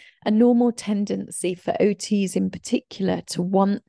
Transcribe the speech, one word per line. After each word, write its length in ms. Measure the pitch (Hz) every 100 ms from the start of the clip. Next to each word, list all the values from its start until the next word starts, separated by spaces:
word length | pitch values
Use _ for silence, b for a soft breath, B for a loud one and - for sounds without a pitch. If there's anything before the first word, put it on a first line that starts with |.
| B B
a 60 | -
normal 420 | 214 240 240 240
tendency 840 | 233 - 208 202 196 196 - 175 175
for 200 | - -
O 140 | 208
Ts 420 | 208 - 202 196 190
in 160 | 190
particular 720 | 175 - - - - 190 180 -
to 140 | -
want 420 | 180 190 196 202